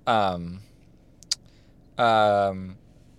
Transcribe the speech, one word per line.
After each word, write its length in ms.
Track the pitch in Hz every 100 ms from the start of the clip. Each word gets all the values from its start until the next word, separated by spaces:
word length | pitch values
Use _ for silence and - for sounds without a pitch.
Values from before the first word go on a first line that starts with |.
| -
um, 540 | 113 98 87 85 92 107 - _ - _ _ - - - - - - - -
um, 800 | 117 110 107 101 98 95 92 92 - - -